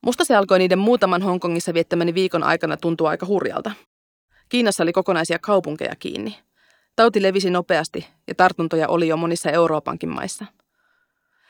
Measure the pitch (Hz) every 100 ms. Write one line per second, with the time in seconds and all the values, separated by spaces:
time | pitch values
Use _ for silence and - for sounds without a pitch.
0 | - 247 349 233 196 185 185 185 208 240
1 | 190 180 196 180 175 170 175 165 165 170
2 | 170 170 185 170 156 165 165 151 170 165
3 | 160 156 180 202 - - - 208 _ _
4 | _ _ _ _ _ 247 226 190 165 175
5 | 185 175 165 165 - 202 156 156 - -
6 | - - 214 214 _ _ _ _ _ -
7 | 226 214 190 190 190 180 175 170 156 -
8 | - _ - 185 185 180 165 165 156 170
9 | 165 160 170 170 165 156 165 156 - 160
10 | 165 165 190 - 208 _ _ _ _ _
11 | _ _ _ _ _